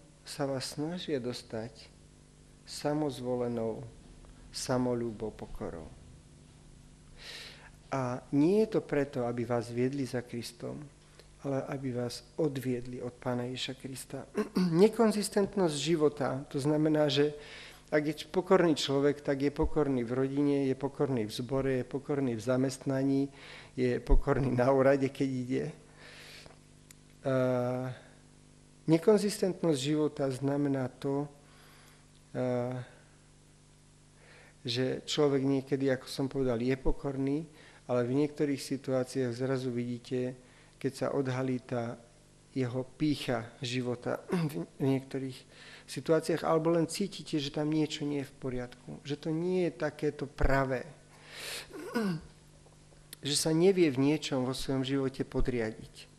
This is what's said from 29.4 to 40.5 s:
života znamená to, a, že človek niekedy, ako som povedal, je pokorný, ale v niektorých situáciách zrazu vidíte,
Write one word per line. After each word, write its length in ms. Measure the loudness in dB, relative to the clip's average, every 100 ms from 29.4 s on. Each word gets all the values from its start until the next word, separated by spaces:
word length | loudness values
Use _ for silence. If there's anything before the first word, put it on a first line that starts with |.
| 0 2 2 2
života 460 | 2 2 2 0 -2
znamená 560 | 0 0 2 2 0 -2
to, 400 | -4 -2 -2 -4 -10 -20 -20 -20 -20 -20 -20 -20 -20 -10
a, 380 | -4 -2 0 -2 -6 -10 -18 -20 -20 -20 -20 -20 -20 -20 -20 -20 -20 -20 -20 -20 -20 -20 -12
že 400 | -6 -2 0 -2
človek 400 | -2 2 4 4
niekedy, 480 | 2 2 0 0 2
ako 160 | 0 -4
som 180 | -4 -4
povedal, 300 | 0 0 2
je 120 | 0 0
pokorný, 640 | 0 0 -2 -2 -2 -2 -4 -14 -20 -12
ale 240 | -2 0 2
v 160 | 2
niektorých 360 | 0 0 -2 -2
situáciách 720 | -4 -6 0 0 0 -2 -2 -2
zrazu 320 | -2 -2 -2
vidíte, 720 | -2 -4 -6 -4 -2 -2 -6 -16